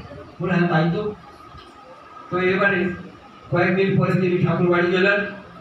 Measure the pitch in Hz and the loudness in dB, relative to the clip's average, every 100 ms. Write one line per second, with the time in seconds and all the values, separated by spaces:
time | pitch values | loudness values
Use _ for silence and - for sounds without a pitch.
0 | - - - - 180 170 170 160 165 208 | -18 -18 -18 -8 -2 0 2 2 0 -2
1 | 214 - - - - - - - - - | -6 -10 -18 -20 -20 -20 -20 -20 -20 -20
2 | - - - 180 185 196 202 185 - - | -20 -20 -8 -2 0 2 0 0 -2 -6
3 | - - - - - - 185 190 196 185 | -14 -20 -20 -20 -4 0 0 2 2 4
4 | 180 185 185 180 165 170 175 175 180 185 | 4 4 2 2 0 2 2 2 2 2
5 | 196 202 202 - - - | 2 2 -2 -10 -18 -20